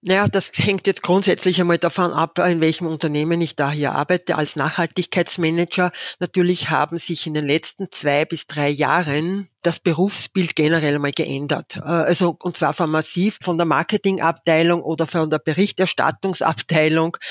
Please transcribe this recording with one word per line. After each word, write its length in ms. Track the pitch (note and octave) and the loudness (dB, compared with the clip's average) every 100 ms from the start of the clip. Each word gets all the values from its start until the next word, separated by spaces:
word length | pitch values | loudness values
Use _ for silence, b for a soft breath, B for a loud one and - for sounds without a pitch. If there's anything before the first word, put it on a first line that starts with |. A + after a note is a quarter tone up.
Naja, 260 | A3 F#3+ G#3 | 2 2 4
das 240 | G3 - | 0 -4
hängt 320 | - - G3 - | -2 0 2 0
jetzt 160 | F#3 | -2
grundsätzlich 580 | - F#3 G3 F3 F#3 F3 | 2 2 4 2 2 2
einmal 200 | F3 E3+ | 2 2
davon 340 | E3+ - F3 | 2 0 0
ab, 240 | D3 D#3+ - | 2 -2 2
in 240 | F3 E3+ | 2 4
welchem 240 | D#3+ D#3 E3+ | 2 0 -4
Unternehmen 560 | D#3 D#3 D3 D3+ E3+ | -2 -2 0 0 0
ich 140 | E3 - | 0 0
da 160 | C#3 | -2
hier 220 | D3 C#3+ | 0 -2
arbeite 420 | - D3 F3+ - D#3+ | 0 0 0 0 -2
als 200 | D3 D3+ | -2 -2
Nachhaltigkeitsmanager. 1400 | C#3+ - E3+ - F3 - F3 - D#3+ E3+ F3 - F3+ B B B | -2 0 -2 -2 -2 -2 -2 0 0 2 0 0 -2 B B B
Natürlich 500 | F3+ - F3 F3+ - | -4 2 2 2 0
haben 300 | D3+ D3+ E3+ | 0 0 -4
sich 260 | - E3 - | -6 -6 -4
in 80 | |
den 140 | D3+ D3 | -4 0
letzten 400 | D#3 - - F#3+ | 0 -2 -10 -10
zwei 340 | - D3+ C#3+ | -4 0 0
bis 220 | D#3 D#3 - | 0 -4 -8
drei 240 | D3 D3 | -2 -2
Jahren 800 | C#3+ C#3 D#3+ D#3+ C#3+ E3 G3 G3 _ | 0 0 0 0 -2 -2 -4 -8 _
das 160 | E3+ - | -4 -2
Berufsbild 760 | - D#3 G3 - - - E3+ - | -2 0 0 -2 -4 -2 -2 0
generell 400 | D3+ E3 D3+ D3 | 2 2 2 0
einmal 180 | C#3+ | -2
geändert. 640 | C#3 D#3 C#3 C#3+ C#3+ - - | -2 -4 -4 -2 -4 -4 -12
Äh, 40 | |
also, 560 | - E3+ D#3 E3+ F3 - | -4 0 2 2 0 -2
und 160 | F3+ - | -8 -2
zwar 200 | D3+ D3+ | -2 0
von 160 | E3 | 0
massiv 480 | D#3 D#3 - G3 - | 0 -2 0 -2 -2
von 160 | - E3+ | -4 0
der 80 | E3+ | 2
Marketingabteilung 1160 | C#3+ E3+ G#3 G3 F#3+ E3 E3 - D#3+ E3+ F3 | 2 2 0 0 0 0 0 2 4 4 2
oder 240 | - D#3+ D#3+ | -2 -4 -2
von 240 | F3+ D#3+ | -2 0
der 80 | D#3 | 0
Berichterstattungsabteilung 1800 | - D#3 G3+ - F#3 - - - G3 F3+ - D#3+ - D#3 D#3 D#3+ E3 - B | 0 0 0 0 -2 2 0 0 -4 -2 -2 -2 0 2 4 2 0 -4 B